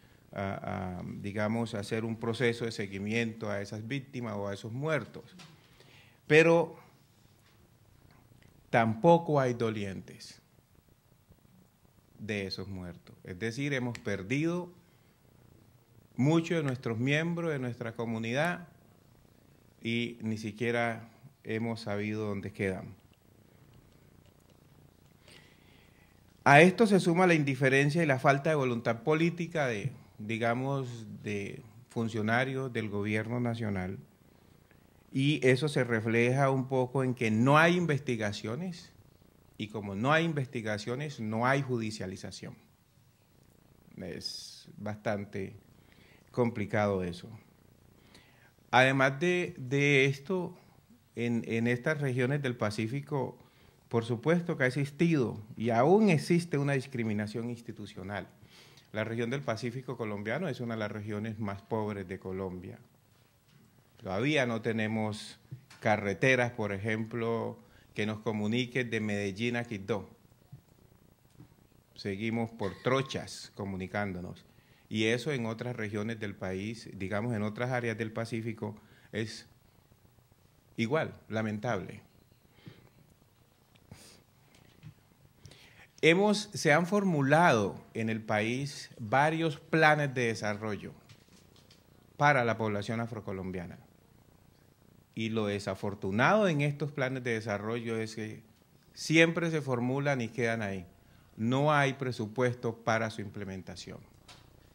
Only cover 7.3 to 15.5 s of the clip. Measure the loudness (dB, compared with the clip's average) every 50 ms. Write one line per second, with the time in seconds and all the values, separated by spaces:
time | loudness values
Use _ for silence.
7.3 | _ _ _ _ _ _ -20 _ _ _ _ -20 -20 -20 _ -20 -20 -20 _ -20
8.3 | -20 -20 -20 -20 _ -20 _ 2 4 4 4 4 2 4 8 8 8 8 6 2
9.3 | 2 2 2 2 0 0 -2 -2 -2 -4 -6 -6 -8 -10 -12 -14 -18 -20 -20 -20
10.3 | -20 -20 _ _ _ _ _ _ _ -20 _ _ _ _ _ _ _ _ _ _
11.3 | -20 _ _ _ _ -20 _ _ _ _ _ _ _ _ _ _ _ -16 -8 -4
12.3 | -4 -2 -2 -4 -6 -8 -8 -10 -8 -10 -10 -12 -14 -16 _ -20 -20 -20 -14 -12
13.3 | -8 -4 -4 -4 -2 -2 -4 -2 -2 -2 -2 -2 -6 -6 -4 -4 -4 -4 -2 -2
14.3 | -2 0 0 0 -2 -2 -6 -8 -14 -20 _ _ _ _ _ _ _ _ _ -20
15.3 | _ -20 -20 -20